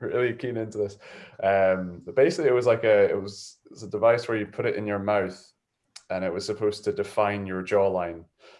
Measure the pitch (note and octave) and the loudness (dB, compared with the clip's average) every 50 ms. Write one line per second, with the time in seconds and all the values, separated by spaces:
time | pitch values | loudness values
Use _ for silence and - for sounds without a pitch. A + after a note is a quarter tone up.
0 | B2+ G2 - A#2+ B2 A#2+ A2+ - - B2 A#2 A2+ A2 G#2+ G#2+ G#2+ G#2 G2 - - | -8 -4 -2 0 0 0 -2 -4 -6 -6 -6 -6 -6 -6 -4 -6 -6 -6 -6 -12
1 | - - - - - - - - G2 G2 G2 G2 F#2+ F#2+ F#2 F#2 F2+ F2+ F2 E2+ | -20 -20 -20 -20 -20 -20 -10 -2 0 2 4 4 4 4 4 2 -2 -6 -10 -12
2 | E2+ F2+ - C3 C3+ E3 F3+ - D#3+ C3+ B2 B2 A#2+ A#2+ A2+ A2+ A2+ A2+ G#2+ G2+ | -12 -4 2 4 4 4 4 2 2 2 4 4 4 4 2 4 4 4 6 6
3 | G2+ F#2 - G2 F#2+ G2+ G2+ - - - - _ _ - - - A2 G2 G2 G#2 | 6 4 2 0 -4 -6 -12 -14 -16 -18 -20 _ _ -20 -20 -16 -14 -8 -4 2
4 | G#2 A2+ A#2 A#2+ A#2 - A#2 G#2+ G#2 G2+ - - A#2 A#2 - - G#2+ G#2 G2+ G2+ | 4 4 4 4 2 -2 -2 -4 -4 -6 -6 -4 -4 -2 -2 -2 -2 -4 -4 -2
5 | G2 G2+ G#2 G#2 F#2+ F#2 F#2 - - - _ _ _ _ _ _ _ _ - - | 0 0 2 2 0 -2 -4 -10 -18 -20 _ _ _ _ _ _ _ _ -20 -20
6 | _ - F2+ F#2 F#2 F#2 E2+ - - - G#2 - A2 G#2 G#2 - - G#2 G2+ - | _ -6 -6 -4 -2 -2 -4 -4 -4 -6 -4 -2 -2 -2 -2 -2 -4 -4 -2 -2
7 | G2+ - - - G#2 G2+ G2+ G2+ G2 F#2+ F#2 F#2 F#2 F#2 G#2 G2+ G2 G2 F#2+ F#2 | -4 -4 0 0 0 0 0 -4 -6 -6 -6 -6 -4 0 2 2 2 2 0 -2
8 | F2 E2+ E2 E2 E2 _ _ _ _ - - - | -4 -4 -8 -10 -16 _ _ _ _ -20 -20 -20